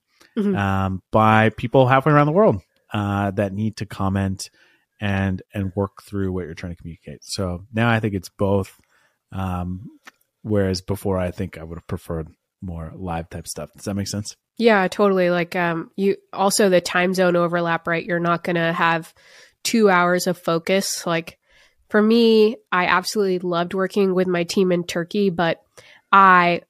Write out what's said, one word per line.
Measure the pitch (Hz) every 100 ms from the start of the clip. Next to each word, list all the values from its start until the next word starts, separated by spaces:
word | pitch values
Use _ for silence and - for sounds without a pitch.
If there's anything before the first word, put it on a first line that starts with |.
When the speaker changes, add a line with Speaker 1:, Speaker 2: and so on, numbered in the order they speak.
| _ _ _ 226
Speaker 1:
Mm-hmm. | 202 185
Speaker 2:
um, | 98 95 95 92 -
by | 110 110 110 110
people | - 120 135 127
halfway | 135 156
around | 147 147
the |
world, | 175 214 107 - _ _
uh, | 107 101 101 101
that | 98 101
need | 98 107 -
to | 104
comment | - 98 98 95 95 - _ _ _ _ _
and, | 104 98 98 92 -
and | 104 95
work | 101 98 -
through | - 101 95
what | 92 80
you're |
trying | 80 90
to | 82
communicate. | 82 80 - 69
So | - - 92 87 101
now | 110 117
I | 113
think | 113
it's | 98 -
both. | - 101 101 95 _ _ _ _ _ _
Um, | 98 95 90 87 92 147 311 - _ _ _
whereas | - 104 95 92
before, | - 98 104 92
I | 90
think | - 90 82
I |
would | 82 82
have | -
preferred | 87 - 82 80 _ _ _
more | 92 82 80 -
live | 92 82 82
type | 87 -
stuff. | - 73 -
Does | 107
that | 101
make | 98
sense? | - - - _ -
Speaker 1:
Yeah, | 226 202 185
totally. | - 202 190 175
Like, | 175 170 185
um, | 170 165 - -
you, | 196 190 _
also | - 196 - 202
the | 180
time | 175 180 185 185
zone | 180 175
overlap, | 170 175 170 165 -
right? | 165 -
You're | 175
not | 170 170
gonna | 185 170 165
have | 175 170 165 165 _ _ - - _
two | - 233 208
hours | 180 175 180 185
of | 170
focus. | - 165 170 190 190 - 180
Like, | 165 165 - _ _ _ _ _
for | 214
me, | 214 233 226 220 214 254 _
I | 185 180
absolutely | 180 185 214 190 180
loved | 185 170 175
working | 196 185 214 190
with | 185 185
my | 175
team | 170 208 185
in | 175 170
Turkey, | 175 170 208 196
but | 170 165 - _ - - - _
I | 196 190 185 175 175 -